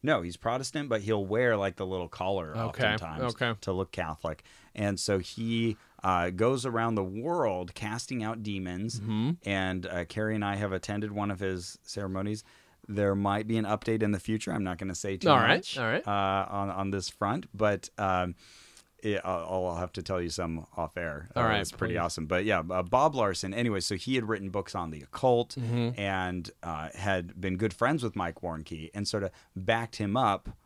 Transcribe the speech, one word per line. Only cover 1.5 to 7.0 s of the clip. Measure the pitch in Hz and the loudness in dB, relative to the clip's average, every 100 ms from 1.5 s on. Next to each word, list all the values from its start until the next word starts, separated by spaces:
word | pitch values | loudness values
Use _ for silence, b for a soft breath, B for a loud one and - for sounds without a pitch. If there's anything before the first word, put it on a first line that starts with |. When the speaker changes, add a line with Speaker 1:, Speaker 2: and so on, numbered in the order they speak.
| 107 | 4
Speaker 1:
like, | 98 90 | 0 -2
the | 95 | -4
little | 92 87 | -2 -4
collar | - 90 98 78 107 | -4 0 0 -2 -4
Speaker 2:
Okay, | 113 - 113 | -4 2 2
Speaker 1:
oftentimes | 104 82 78 123 | 2 -2 -4 -4
Speaker 2:
okay. | 113 123 107 | 0 -2 -2
Speaker 1:
to | - | -2
look | 92 95 | -2 -2
Catholic. | - 82 76 82 78 b b b - | -2 -4 -4 -6 -8 b b b -2
And | 101 98 | -2 0
so | - 98 | 0 0
he, | 90 - 113 117 117 107 b b | 0 -6 -2 2 2 0 b b
uh, | 95 90 90 | 2 4 2
goes | 90 113 131 127 | 4 2 2 0
around | 113 117 | 0 2
the | 107 | 0